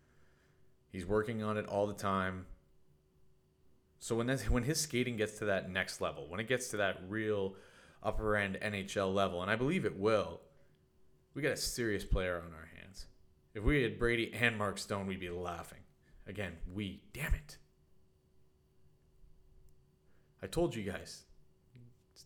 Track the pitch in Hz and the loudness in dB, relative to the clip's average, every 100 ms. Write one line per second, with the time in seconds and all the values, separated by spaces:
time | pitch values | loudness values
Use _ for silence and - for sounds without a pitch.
0 | _ - - _ _ _ - - _ 95 | _ -20 -20 _ _ _ -20 -20 _ -10
1 | 87 104 107 110 107 107 - 101 104 98 | 2 2 2 -2 0 -2 0 2 0 0
2 | 101 95 92 92 92 - _ - - _ | 0 2 2 -2 -10 -16 _ -20 -20 _
3 | _ _ - - _ _ - _ _ _ | _ _ -20 -20 _ _ -20 _ _ _
4 | - 113 120 135 104 120 117 156 - 120 | -4 0 0 0 2 2 4 0 0 0
5 | 123 117 104 - 107 95 92 92 92 - | 0 2 0 0 0 0 0 -2 -2 0
6 | 90 76 78 90 110 123 - 104 98 90 | -2 -2 -6 -6 0 0 0 0 0 0
7 | 90 107 107 104 95 - - - - - | -4 -2 0 0 0 -4 -18 -20 -20 -6
8 | 104 107 107 104 98 95 107 101 95 107 | -2 0 2 4 2 0 -2 -2 -2 0
9 | 98 98 95 87 92 110 131 185 113 95 | 2 4 2 2 0 2 2 2 0 2
10 | 101 110 82 85 - - - _ _ _ | 4 4 2 -6 -14 -20 -20 _ _ _
11 | - - _ 139 143 107 - - 117 98 | -20 -20 _ -2 0 0 -2 0 0 0
12 | - 98 92 87 85 78 78 85 87 95 | 2 2 2 -2 -6 -14 -16 -18 -18 -16
13 | - - - _ _ 110 107 147 117 101 | -18 -18 -20 _ _ 0 4 4 4 2
14 | 117 117 110 104 120 110 104 95 - 101 | 2 2 0 2 2 4 0 0 -4 -2
15 | 98 92 90 87 87 85 82 - - _ | -2 -4 -4 -4 -4 -6 -10 -16 -20 _
16 | _ - - 95 95 82 90 92 101 - | _ -20 -12 -6 -6 -6 -8 -6 -6 -8
17 | - - 156 - - - - _ _ - | -12 -8 2 2 0 -18 -20 _ _ -20
18 | - _ _ - - _ _ _ - _ | -20 _ _ -20 -20 _ _ _ -20 _
19 | _ - - - - - - - _ _ | _ -20 -20 -20 -20 -20 -20 -20 _ _
20 | _ - _ _ 98 - 170 117 98 90 | _ -20 _ _ -4 0 0 0 -4 -6
21 | - - - - - _ _ 123 120 - | -8 -14 -18 -20 -20 _ _ -20 -20 -20
22 | _ - | _ -20